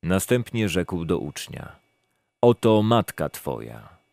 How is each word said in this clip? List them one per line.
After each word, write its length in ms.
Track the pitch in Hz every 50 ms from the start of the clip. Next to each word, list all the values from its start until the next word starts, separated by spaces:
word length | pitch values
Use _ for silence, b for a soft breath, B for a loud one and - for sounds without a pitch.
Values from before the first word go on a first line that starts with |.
| -
Następnie 640 | 82 92 95 - - 123 123 117 - - 117 110 101
rzekł 360 | 80 92 87 - - 87 82
do 140 | 80 87 -
ucznia: 580 | - 73 71 - - - - - - - - _ _ _ _ _ _ _ _ _ _ _ _ _ -
"Oto 400 | 120 120 - - 117 110 107 107
matka 460 | 110 117 117 98 - - - 78 71
twoja". 720 | - - - - 65 57 55 57 57 57 53 - - _ _ _